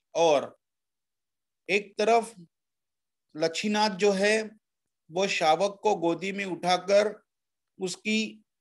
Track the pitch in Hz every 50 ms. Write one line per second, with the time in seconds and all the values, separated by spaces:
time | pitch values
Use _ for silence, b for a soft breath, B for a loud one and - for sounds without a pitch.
0 | _ _ - 156 170 165 147 - - - - _ _ _ _ _ _ _ _ _
1 | _ _ _ _ _ _ _ _ _ _ _ _ _ - 180 208 208 214 - -
2 | 208 214 233 233 220 - - 180 170 - _ _ _ _ _ _ _ _ _ _
3 | _ _ _ _ _ _ - 151 160 165 165 - - 214 208 208 214 214 196 175
4 | 202 202 196 190 202 208 214 220 220 214 - _ _ _ _ _ _ _ _ _
5 | _ - 156 180 196 196 - - 175 156 160 165 196 202 196 - - 214 202 175
6 | 165 170 170 160 175 196 190 202 196 190 170 151 170 175 180 175 175 180 196 202
7 | 208 208 208 - _ _ _ _ _ _ _ _ _ _ _ - 190 180 180 -
8 | - 214 214 220 220 214 - - _ _ _ _